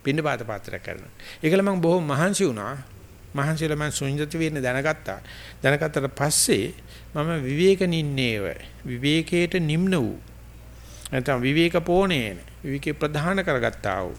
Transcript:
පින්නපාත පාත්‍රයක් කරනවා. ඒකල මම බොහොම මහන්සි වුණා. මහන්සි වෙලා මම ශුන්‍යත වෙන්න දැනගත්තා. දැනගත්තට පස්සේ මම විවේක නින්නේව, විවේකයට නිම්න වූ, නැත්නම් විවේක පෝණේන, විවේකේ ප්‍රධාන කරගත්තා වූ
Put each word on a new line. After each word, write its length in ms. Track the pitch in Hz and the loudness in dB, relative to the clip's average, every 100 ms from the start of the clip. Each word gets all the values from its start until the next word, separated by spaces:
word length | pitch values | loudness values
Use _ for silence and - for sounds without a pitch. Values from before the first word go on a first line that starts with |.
පින්නපාත 420 | - 147 151 127 | 0 0 0 -2
පාත්‍රයක් 400 | 113 104 - - | -4 -8 -8 -12
කරනවා. 300 | - 95 - - - - | -10 -12 -12 -18 -18 -2
ඒකල 240 | 156 185 | 2 4
මම 180 | 196 190 | 4 2
බොහොම 240 | 165 180 | 4 2
මහන්සි 400 | 156 139 175 202 | 2 2 2 2
වුණා. 320 | 190 113 104 139 - - - - - | 0 0 -4 -8 -12 -18 -20 -20 -10
මහන්සි 320 | 143 143 160 | -2 0 0
වෙලා 160 | 160 151 | 0 0
මම 140 | 151 | -2
ශුන්‍යත 420 | - 139 143 147 | -2 -2 -2 -2
වෙන්න 240 | 165 160 151 | -2 -2 0
දැනගත්තා. 640 | 127 127 143 156 - 98 - - - - | 0 0 0 -2 -4 -10 -12 -16 -16 0
දැනගත්තට 540 | 131 143 156 151 135 | 2 4 2 0 -2
පස්සේ 640 | - 143 - - 175 120 - - - - | 0 0 2 4 4 2 -6 -16 -18 -10
මම 200 | 156 156 165 | -4 -2 0
විවේක 400 | 127 143 185 190 | 0 4 4 6
නින්නේව, 600 | 190 170 151 135 127 110 95 69 - - | 4 2 0 2 2 0 -2 -6 -10 -12
විවේකයට 760 | - 123 135 156 160 175 170 185 | -8 -2 2 2 4 2 2 2
නිම්න 320 | 160 156 185 | 2 4 4
වූ, 260 | 185 113 98 - - - - - - - - - | 4 2 -2 -12 -18 -20 -20 -20 -20 -18 -16 -4
නැත්නම් 340 | 131 127 131 | -2 0 2
විවේක 340 | 127 147 170 170 | 2 4 4 2
පෝණේන, 600 | 160 175 196 165 113 90 - - | 2 4 4 2 0 -4 -12 -12
විවේකේ 360 | 151 139 143 | -6 -4 -2
ප්‍රධාන 440 | 147 151 151 160 196 | -2 -2 0 0 0
කරගත්තා 600 | 180 135 117 113 104 95 | 2 2 0 -2 -2 -2
වූ 160 | 92 | -4